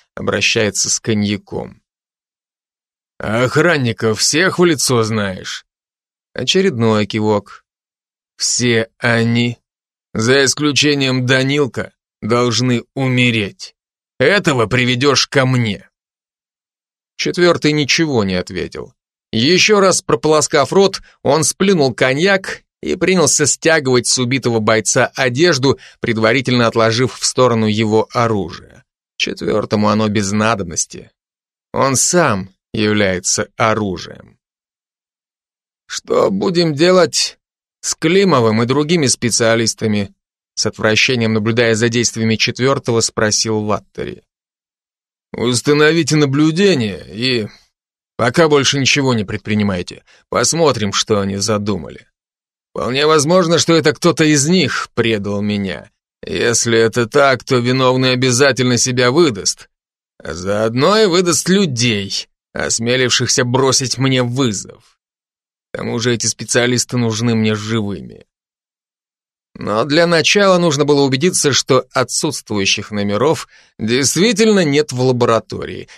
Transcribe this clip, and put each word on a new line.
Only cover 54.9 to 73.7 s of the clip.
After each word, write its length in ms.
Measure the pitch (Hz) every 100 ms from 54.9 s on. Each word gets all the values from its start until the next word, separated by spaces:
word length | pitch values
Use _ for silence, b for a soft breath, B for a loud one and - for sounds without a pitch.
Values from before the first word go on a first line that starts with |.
предал 480 | - 117 107 101 101
меня. 500 | 104 104 98 69 - _ _ _ -
Если 540 | 87 117 117 117 113
это 260 | 113 120 117
так, 380 | 147 139 127
то 140 | - 127
виновный 560 | 120 131 131 131 131
обязательно 640 | 127 131 120 139 127 127 120
себя 340 | 127 127 123
выдаст. 580 | 147 160 98 80 - - _ _ _ _ _
А 100 | -
заодно 640 | 82 92 104 113 120 156 214
и 80 | 214
выдаст 440 | 175 175 156 -
людей, 800 | 196 185 117 123 104 98 - - _ _
осмелившихся 920 | - 73 - 117 127 123 - 117 -
бросить 540 | 123 131 135 123 131 -
мне 260 | 131 131
вызов. 720 | 123 123 127 92 - - _ _ _ _ _ _ _ _ _
К 60 | -
тому 220 | 110 120
же 140 | 123
эти 140 | 117 -
специалисты 720 | - 113 123 120 123 - 123
нужны 380 | 117 107 120 113
мне 200 | 110 107
живыми. 720 | 107 113 101 87 64 - _ _ _ _ _ _ _ _ _ _ _ _ _ -
Но 280 | 104 107 139
для 200 | 156 170
начала 520 | 165 151 202 196 180
нужно 260 | 175 143
было 180 | 143 143
убедиться, 520 | 139 131 180 180 147
что 320 | 127 - 131 -
отсутствующих 960 | 131 123 - - - - 104 98 - -
номеров 560 | 104 101 104 143 156 - b b